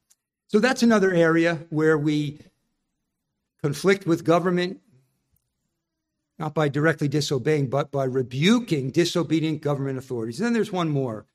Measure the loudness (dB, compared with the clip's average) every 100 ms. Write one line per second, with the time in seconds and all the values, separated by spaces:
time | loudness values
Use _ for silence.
0 | _ _ _ _ _ 0 0 2 4 4
1 | 4 4 4 4 2 -2 -4 0 2 2
2 | 2 -2 -4 -8 -18 _ _ _ _ _
3 | _ _ _ _ _ _ -6 -2 0 0
4 | 0 -2 2 0 2 -2 -2 -8 _ _
5 | _ _ _ _ _ _ _ _ _ _
6 | _ _ _ -10 -6 -2 0 2 0 0
7 | -2 -2 -2 -2 0 0 0 -2 -4 -4
8 | -2 -2 -4 0 2 2 2 -4 -2 0
9 | 0 0 -2 -2 -2 -2 -2 -4 -4 -6
10 | -6 -6 -6 -4 -2 0 -2 -2 -2 -2
11 | -4 -6 -14